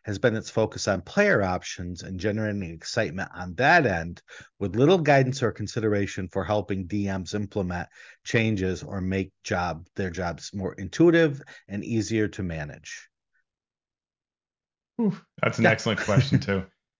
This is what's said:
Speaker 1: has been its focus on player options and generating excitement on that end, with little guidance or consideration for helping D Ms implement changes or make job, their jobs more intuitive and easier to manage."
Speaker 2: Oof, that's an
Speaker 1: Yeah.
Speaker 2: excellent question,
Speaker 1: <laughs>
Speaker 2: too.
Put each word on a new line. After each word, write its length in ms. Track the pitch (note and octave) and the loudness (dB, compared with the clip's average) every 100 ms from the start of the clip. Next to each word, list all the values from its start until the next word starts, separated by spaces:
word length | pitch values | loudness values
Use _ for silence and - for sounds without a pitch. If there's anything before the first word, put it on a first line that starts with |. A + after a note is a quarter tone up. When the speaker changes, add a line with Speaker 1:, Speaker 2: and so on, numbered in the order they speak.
Speaker 1:
has 140 | - G2 | -8 2
been 160 | B2 | 2
its 160 | G#2+ - | 2 0
focus 380 | - A2 - - | 0 0 0 0
on 140 | F#2+ | 0
player 380 | - G3+ G#3 C3+ | 0 2 4 4
options 640 | F#2+ F2+ - - F2+ F2+ | 2 0 -4 -10 -10 -10
and 160 | F2+ F#2 | -10 -4
generating 460 | G#2+ G#2+ G#2+ G2+ | -2 -2 -2 -4
excitement 680 | F2 D#2+ - - G2 F2+ - | -6 -10 -6 -2 -2 -4 -10
on 220 | F#2 F2+ | -10 -8
that 320 | F2 C#3 F3 B2+ | 0 4 6 4
end, 360 | F2 E2+ F2 - - - - | 0 -4 -10 -18 -20 -20 -6
with 160 | G2+ | -4
little 240 | G2+ C#3+ F#3 | 4 6 6
guidance 420 | D3 C#3 C3 C3 | 6 4 4 0
or 120 | A2+ | -2
consideration 760 | - G#2 A#2+ G#2+ G#2 G2 - F#2 | -2 -6 -2 0 0 0 -4 -6
for 100 | G2 | -4
helping 460 | F#2+ G#2+ - G2 F2 | 0 -2 -2 -6 -4
D 160 | G#2 G2 | -2 -2
Ms 280 | F#2+ E2+ | -4 -4
implement 540 | G#2 G2+ G#2 F2+ F2 - - - - | -6 -4 -4 -4 -4 -8 -14 -20 -18
changes 580 | - A#2 A2 G#2 F#2+ F2 | -2 2 2 0 -2 -4
or 180 | D#2 G2 | -6 -6
make 300 | F#2 G2 F#2 _ | -2 -2 -4 _
job, 420 | - F#2+ F2 D#2+ F2+ | -4 -2 -2 -6 -10
their 160 | - F#2 | -8 -6
jobs 420 | E2+ F2 D#2 - | -4 -6 -6 -10
more 220 | G2 F#2+ | -8 -8
intuitive 640 | - F#2 - E3+ E3 D#3+ C3+ - - - | -8 -6 4 6 6 4 0 -10 -20 -10
and 160 | G2+ | -8
easier 420 | - A#2 G#2 A2+ G#2 | -2 -2 0 0 0
to 160 | - | -2
manage." 680 | F#2 D#2+ D2 - - - - _ _ _ _ _ _ _ _ _ _ _ _ _ _ _ _ _ _ - | -6 -6 -8 -14 -18 -18 -20 _ _ _ _ _ _ _ _ _ _ _ _ _ _ _ _ _ _ -2
Speaker 2:
Oof, 240 | G#3+ - - - | -2 -2 -10 -4
that's 180 | A#2 A2+ | -2 2
an 60 | |
Speaker 1:
Yeah. 60 | A2+ | 2
Speaker 2:
excellent 300 | A2 A#2 G2+ | 4 0 -2
question, 400 | - G2 - - | 2 2 4 2
Speaker 1:
<laughs> 60 | - | 2
Speaker 2:
too. 200 | G2 F#2 _ _ | -2 -4 _ _